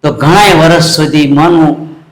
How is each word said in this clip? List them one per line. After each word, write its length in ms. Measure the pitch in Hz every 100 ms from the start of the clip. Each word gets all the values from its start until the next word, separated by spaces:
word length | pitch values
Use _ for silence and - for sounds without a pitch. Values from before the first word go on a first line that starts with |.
તો 100 | 151
ઘણાય 420 | - 143 190 208
વર્ષ 300 | 170 160 170
સુધી 480 | 165 - 151 151 143
મનુ 540 | 143 160 170 156 147 - - _